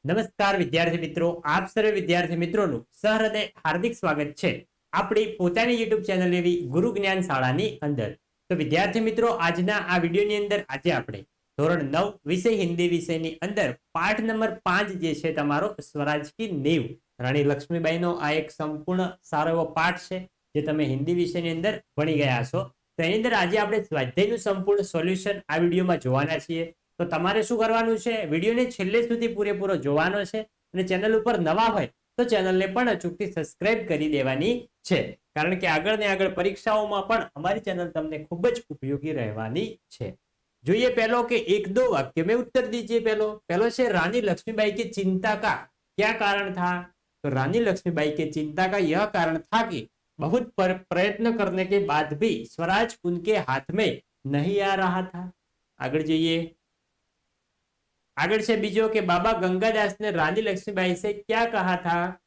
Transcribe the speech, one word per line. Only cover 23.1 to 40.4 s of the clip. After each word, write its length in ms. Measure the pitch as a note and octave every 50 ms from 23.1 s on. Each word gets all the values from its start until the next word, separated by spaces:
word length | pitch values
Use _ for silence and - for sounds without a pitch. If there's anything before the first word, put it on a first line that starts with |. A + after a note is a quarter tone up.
| G3
અંદર 180 | A3 A3+ B3
આજે 240 | A#3 G3+ F3+ F3 F#3 G#3
આપણે 240 | G#3 G3+ A3 G#3+
સ્વાધ્યાયનું 560 | G#3 - D#3+ C#3+ C3 B2+ - F3 G3+ G#3+ A#3 A3
સંપૂર્ણ 440 | - G#3 G3 G3 F#3 G3+ G3+ G3+
સોલ્યુશન 540 | F#3+ - - E3 D#3+ F3+ F#3+ F#3 - G#3 G3+ F3 - -
આ 100 | D#3 E3
વીડિયોમાં 400 | F3 F3 E3+ F#3 F3+ F3+ E3+ -
જોવાના 400 | - B2+ B2+ C3+ C#3+ D#3 D#3+ -
છીએ. 340 | - - E3 E3 E3 E3 - _ _ _ _ -
તો 60 | F3
તમારે 380 | F3 F3 D#3 E3+ F#3 G#3 A3
શું 160 | G#3+ - A#3+ G#3+
કરવાનું 400 | A3+ A3+ A3+ A3+ A3+ A3+ A3+ G#3+
છે? 260 | - A#3+ A3+ A3 G3
વીડિયોને 400 | D3+ D3+ E3 F3 A3 A#3 A#3+ B3+
છેલ્લે 440 | B3 - - F#3+ F#3+ G#3 A#3+ A#3 A#3
સુધી 200 | A#3 A#3 A#3 A3+
પૂરેપૂરો 480 | F#3 G3+ G#3 G3+ G3+ F3+ G3 G3 F#3+
જોવાનો 480 | D3 B2+ C#3+ C#3+ D3+ D#3+ F#3 G3 G#3 G3
છે 160 | F3+ - A3
અને 400 | G#3+ _ _ _ _ _ - F#3
ચેનલ 320 | F#3 F#3 F#3+ F#3 G3+ G#3+ A3+ A3
ઉપર 180 | G#3+ A#3+ A3+ F3+
નવા 320 | E3+ D#3 E3 G#3 A3+ A#3 -
હોય 120 | F#3+ C#3 - _ _ _ _ _
તો 80 | - A#3+
ચેનલને 420 | A#3+ A3+ G3 F#3 F#3 F#3 F#3 F#3+
પણ 220 | F#3+ F#3 A#3+ B3 A#3+
અચૂકથી 440 | G#3 F3 - E3+ - - G#3 -
સબસ્ક્રાઇબ 560 | - E3+ D3+ - - _ F3 G#3 A3+ A3+ - -
કરી 200 | D#3+ D3 D3+ D3+
દેવાની 600 | D3+ C#3 C3 C3 C3 C3+ E3 A3 A#3+ A#3+ - _ _ _ _
છે, 160 | - F#3+ C3+ G#2+ - - _ _ _ _
કારણ 200 | D3+ D3+ F3 F#3+
કે 120 | F3+ F#3
આગળ 300 | E3+ D#3 D#3 E3 G#3 A3
ને 100 | G#3 G#3+
આગળ 220 | G3+ F#3+ F#3 F#3+ F#3+
પરીક્ષાઓમાં 800 | F#3+ F3+ F3+ F#3+ - - - A3 G#3+ G#3+ G#3+ G#3+ G#3 G3 F#3+ G3
પણ 220 | A3+ A3+ - - _
અમારી 240 | C#3+ D#3+ F#3 G#3 G#3+
ચેનલ 280 | - G3 F#3 F3 F3 E3+
તમને 300 | - D#3+ D#3 D#3 D#3 D3
ખૂબ 300 | D3+ _ F3 E3+ F#3+ A#3+
જ 140 | A#3+ A#3 - _
ઉપયોગી 420 | D3 - - C3 C#3+ C#3 C#3+ D#3
રહેવાની 680 | D3+ C3+ A#2 G#2+ G#2+ A2 A2 A2 B2+ F3 - - - _ _ _
છે. 280 | - - A#2+ F#2 - _ _ _ _ _